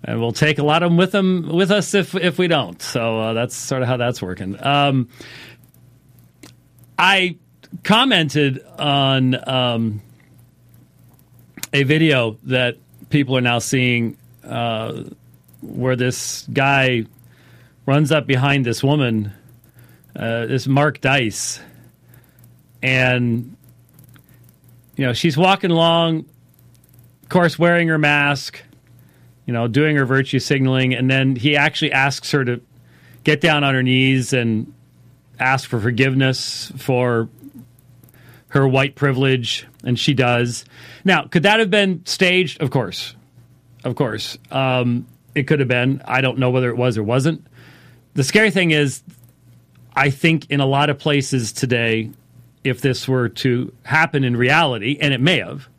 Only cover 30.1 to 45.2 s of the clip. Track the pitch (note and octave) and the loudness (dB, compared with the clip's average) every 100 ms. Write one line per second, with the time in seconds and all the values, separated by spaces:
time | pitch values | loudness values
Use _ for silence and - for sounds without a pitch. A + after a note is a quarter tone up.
30.1 | C3+ C3 C3 - C#3 C3 C3 B2+ B2 C3 | 0 0 -2 0 0 2 2 0 0 0
31.1 | C3+ C3+ B2+ D3 D3 D3 - D3+ C3+ C3+ | 2 2 0 2 2 2 0 -2 0 0
32.1 | C3+ - D3 B2 B2 _ _ _ _ - | -2 -4 -2 -2 -4 _ _ _ _ -20
33.1 | - - D3+ E3+ D3+ C#3+ C3 B2+ B2+ C3 | -6 0 2 2 2 2 2 2 4 4
34.1 | C3 A#2+ C3 A#2 A2 A#2 - _ _ - | 2 0 0 0 -2 -4 -14 _ _ -20
35.1 | _ _ - B2+ C3 - A#2+ G#2+ B2 C3 | _ _ -2 0 0 0 -2 -2 0 2
36.1 | C3 C3+ B2+ - - - C3+ - B2 B2 | 2 0 0 -6 -10 -12 -12 -4 0 0
37.1 | A#2 A2+ - - - - _ _ - - | 0 -2 -10 -20 -20 -20 _ _ -20 -20
38.1 | _ - - _ C#3 C3+ C3 C#3 - C#3+ | _ -20 -20 _ 2 2 2 0 0 -2
39.1 | B2+ C3+ C3 A#2 - - _ B2+ A#2+ - | 2 2 0 -2 -8 -10 _ -4 -2 0
40.1 | C3+ B2 A#2+ A#2+ A#2+ - - - - F#3+ | 2 2 2 0 -6 -14 -20 -20 -6 0
41.1 | F3 - F3 F#3+ A3 G#3+ G#3 G3 E3+ - | 0 2 0 2 2 2 2 2 -2 -6
42.1 | - F#3 F3+ E3+ - C#3+ C#3+ G2+ - - | 0 2 2 0 -2 -2 -2 -4 -8 -12
43.1 | - _ _ _ _ _ _ B2+ B2 C3 | -16 _ _ _ _ _ _ -8 -4 -4
44.1 | G#2+ - - - C3+ C3 B2+ B2 A#2+ - | -4 -10 -14 -8 -4 0 0 0 -2 -6
45.1 | _ | _